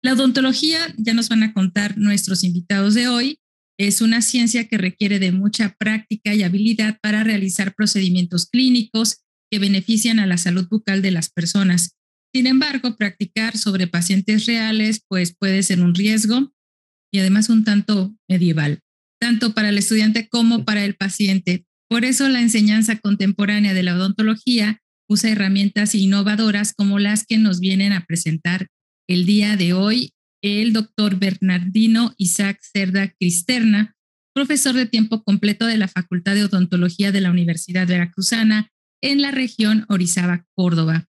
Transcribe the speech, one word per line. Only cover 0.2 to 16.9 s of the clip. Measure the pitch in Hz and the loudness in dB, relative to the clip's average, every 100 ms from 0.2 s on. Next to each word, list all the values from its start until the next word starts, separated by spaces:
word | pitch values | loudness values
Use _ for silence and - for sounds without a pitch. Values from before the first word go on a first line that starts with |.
| 269 269 262 262 311 330 330 - | 2 2 0 0 0 -2 -4 -6
ya | 220 | -2
nos | 226 226 | -2 0
van | 220 | 0
a | 220 | 0
contar | 214 190 208 208 208 | 0 -2 -2 -4 -2
nuestros | 208 202 - 185 | 0 0 -2 -2
invitados | 185 175 175 202 202 | -2 -4 -2 0 2
de | 214 247 | 2 2
hoy, | 240 262 311 _ _ _ - | 0 -2 -6 _ _ _ -4
es | 202 202 | -2 2
una | 226 233 | 2 2
ciencia | 226 254 233 240 226 | 0 0 0 0 -2
que | 214 | -2
requiere | 185 - 208 202 | -2 -2 -2 0
de | 190 | 0
mucha | 185 202 214 208 - | 0 0 0 -4 -2
práctica | 214 220 - 220 214 | -4 -4 -6 -6 -2
y | 208 | 0
habilidad | 185 196 214 226 214 220 | 0 0 0 0 -2 -2
para | 214 214 | -4 -2
realizar | 220 208 190 180 196 | 0 -2 -2 -4 -6
procedimientos | - 214 202 185 180 180 175 - | -2 -2 0 0 0 0 -4 -2
clínicos | 240 262 247 220 220 233 - _ _ _ | 0 2 2 0 -2 -4 -4 _ _ _
que | 208 | -2
benefician | 196 196 190 220 233 226 | 0 0 0 0 2 0
a | 196 | 0
la | 175 | 0
salud | 175 180 180 | 0 -2 -2
bucal | 214 208 196 | -4 -2 -2
de | 190 | 0
las | 175 165 | -2 -4
personas. | - 170 202 190 175 175 _ _ _ _ | -6 -4 0 2 0 -2 _ _ _ _
Sin | 262 254 | -2 2
embargo, | 262 294 277 247 220 | 2 2 -2 -6 -4
practicar | 208 - 196 - 226 220 | -6 -4 -6 -4 -4 -4
sobre | 208 190 180 | -2 -2 -2
pacientes | 175 175 190 196 214 226 | -2 0 0 2 0 0
reales, | 233 220 220 214 220 _ | -2 -2 0 -2 -2 _
pues, | 185 175 - | -4 -4 -4
puede | 196 190 | -2 0
ser | 190 180 | 0 2
un | 175 | 2
riesgo | 175 208 220 214 247 277 _ _ _ _ | 2 0 0 0 0 -2 _ _ _ _